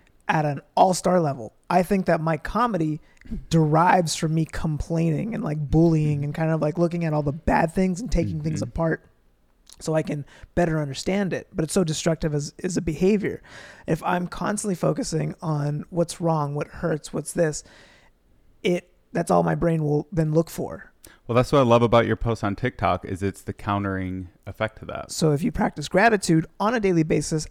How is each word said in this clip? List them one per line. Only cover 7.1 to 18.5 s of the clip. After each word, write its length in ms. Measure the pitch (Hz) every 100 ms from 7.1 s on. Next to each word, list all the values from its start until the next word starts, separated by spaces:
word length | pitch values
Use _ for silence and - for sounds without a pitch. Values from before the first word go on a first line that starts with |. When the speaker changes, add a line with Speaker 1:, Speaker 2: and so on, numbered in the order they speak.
Speaker 1:
all 80 | 151
the 100 | 143
bad 400 | 156 - 156 165
things 280 | - 185 175
and 100 | 254
taking 300 | 175 104 160
things 200 | 156 151
Speaker 2:
Mm-hmm. 80 | 120
Speaker 1:
apart 360 | - 165 160 _ _ _ _ _ _ _ -
so 140 | -
I 80 | 160
can 220 | 143 147 - - - -
better 240 | 170 156
understand 540 | 143 131 - 196 190
it. 140 | 135 -
But 120 | 185 156
it's 80 |
so 100 | 196
destructive 500 | 165 151 175 156 160
as, 200 | 147 151 -
as 140 | 180 180
a 40 |
behavior. 600 | 165 147 185 208 156 - - - - - -
If 160 | 156
I'm 240 | 170 180 180
constantly 480 | - 180 208 208 175
focusing 600 | 160 156 - 160 151 -
on 440 | 160 147 147 147 -
what's 280 | 170 165 -
wrong, 340 | 165 160 143 147
what 120 | 160
hurts, 460 | - 170 151 -
what's 200 | 156 147
this, 300 | 175 160 147 - - - _ _ _ _ _ _